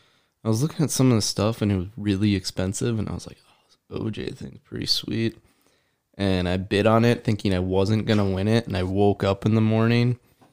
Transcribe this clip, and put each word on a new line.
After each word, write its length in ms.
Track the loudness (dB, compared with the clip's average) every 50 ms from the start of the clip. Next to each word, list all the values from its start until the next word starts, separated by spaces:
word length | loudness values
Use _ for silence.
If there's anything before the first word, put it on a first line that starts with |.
| _ _ _ _ _ _ _ _ -4
I 60 | -2
was 120 | 0 0
looking 220 | 0 -2 -2 0 -2
at 80 | 0
some 200 | 2 2 4 4
of 40 | 4
the 60 | 4
stuff, 400 | 2 0 -2 0 0 -2 0 0
and 100 | 0 0
it 60 | 0 0
was 100 | -2 -6 -8
really 400 | -6 -2 -2 0 0 0 0 0
expensive, 640 | -2 -4 -6 -6 -4 -4 -4 -4 -2 -2 -2 -2 -2
and 80 | -4 -4
I 60 | -6
was 120 | -10 -12 -14
like, 100 | -18 -20 _ _
"Oh, 60 | _ _ _ _
this 320 | _ _ _ -12 -10 -8
O 80 | -6 -6
J 200 | -6 -6 -8 -10
thing's 280 | -10 -12 -14 -16 -16 -18 _
pretty 200 | -14 -10 -6 -4
sweet." 520 | -2 -4 -4 -4 -4 -4 -2 -2 -4 -4 -6 _ _ _ _ _ _ _ _ _ _ _ _ _ _ _
And 320 | -4 -2 0 0 0 0 0
I 80 | -2 -2
bid 280 | -2 0 0 2 4
on 200 | 4 6 6 6
it, 180 | 4 2 2 0
thinking 300 | -2 -2 0 0 0 0
I 60 | 0
wasn't 460 | 0 0 2 2 2 2 2 0 0
gonna 240 | 0 2 2 2 0
win 180 | 0 0 0 0
it, 180 | 0 0 0 -2
and 80 | -4
I 80 | -4 -2
woke 400 | -2 0 2 2 2 2 2 0
up 220 | 0 0 0 0
in 100 | 0 2
the 60 | 2
morning, 580 | 2 2 2 2 2 2 2 2 2 0 0 -4 _ _ _ _ _ _